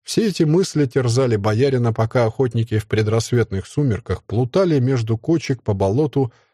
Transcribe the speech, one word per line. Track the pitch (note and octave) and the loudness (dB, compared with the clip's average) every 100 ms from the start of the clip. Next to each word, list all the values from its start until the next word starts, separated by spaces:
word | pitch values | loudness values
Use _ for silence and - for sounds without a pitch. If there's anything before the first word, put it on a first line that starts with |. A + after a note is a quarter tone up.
Все | - - A3 | -4 -2 -2
эти | - | 0
мысли | D#3 E3+ F#3+ D3+ C#3+ | 2 2 0 -2 0
терзали | C#3 A#2+ A#2+ C3 G#2+ | 0 0 0 2 0
боярина, | G#2 G#2+ C#3 B2+ A#2 | 0 0 0 2 0
пока | A2+ A2+ C3 A2+ | 0 0 2 0
охотники | - B2+ A#2 A2+ G#2+ | 0 0 0 -2 -2
в | - | -2
предрассветных | A2 G#2+ A2+ - A#2+ A2 F#2+ - | -2 0 0 0 0 0 -4 -6
сумерках | - C#3+ F#2+ - F2+ | -2 0 -2 -4 -6
плутали | - G#2+ B2+ F#3 F#3 D3 | -4 -4 0 0 2 2
между | B2+ C3 A2 A2 | 2 0 -2 -4
кочек | - E3 - C3 | 0 -2 -2 -4
по | - | -2
болоту, | G2 G2 A#2 D#3 C#3 B2 - _ | 0 0 0 0 0 -2 -6 _